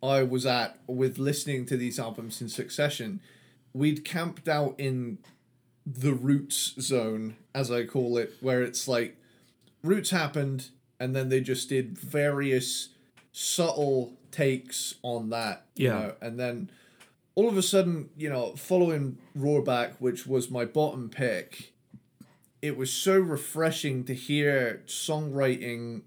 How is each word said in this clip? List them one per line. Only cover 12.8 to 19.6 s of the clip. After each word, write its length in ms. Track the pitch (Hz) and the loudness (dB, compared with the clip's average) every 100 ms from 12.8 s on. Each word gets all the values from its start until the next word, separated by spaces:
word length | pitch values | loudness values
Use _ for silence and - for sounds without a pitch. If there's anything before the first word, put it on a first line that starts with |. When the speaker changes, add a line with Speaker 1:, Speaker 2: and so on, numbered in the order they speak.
| - _ _ _ _ | -8 _ _ _ _
Speaker 1:
subtle 840 | - - - 165 147 143 135 120 - - | -8 -4 0 2 2 2 2 0 -8 -16
takes 640 | - 139 131 - - - - | 0 2 2 -4 -8 -8 -8
on 260 | 123 120 110 | -4 -4 -2
that. 360 | 113 113 92 - - | -2 -2 -6 -10 0
You 140 | 131 | 2
Speaker 2:
Yeah. 100 | 113 | 2
Speaker 1:
know? 140 | 107 - | -2 -6
And 180 | 117 117 | -10 -4
then 320 | 123 120 - - - _ - _ _ - | -4 -4 -10 -14 -20 _ -20 _ _ 2
all 120 | 220 | 4
of 100 | 202 | 4
a 40 | |
sudden, 480 | 185 196 180 165 147 - | 4 4 4 0 -6 -8
you 120 | 151 | -4
know, 260 | 135 117 139 | -2 -4 -6
following 640 | - 185 175 156 139 131 - - | 0 4 4 4 -2 -6 -12 -2
Roarback, 560 | 139 147 | 2 2